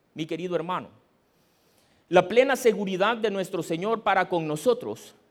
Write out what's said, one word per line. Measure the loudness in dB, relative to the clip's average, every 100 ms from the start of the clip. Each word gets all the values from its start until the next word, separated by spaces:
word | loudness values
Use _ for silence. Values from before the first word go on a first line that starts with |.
| _
Mi | -12 -8
querido | -6 -4 -4
hermano, | -4 -6 -8 _ _ _ _ _ _ _ _ _ _ _ 2
la | 2 4
plena | 4 4 4
seguridad | 2 2 0 0 0 0
de | -2
nuestro | -2 -4 -4
Señor | -4 -4 -2 -2
para | 2 2 2
con | 0 -2
nosotros | -2 0 0 -2 -10 -14 -20 _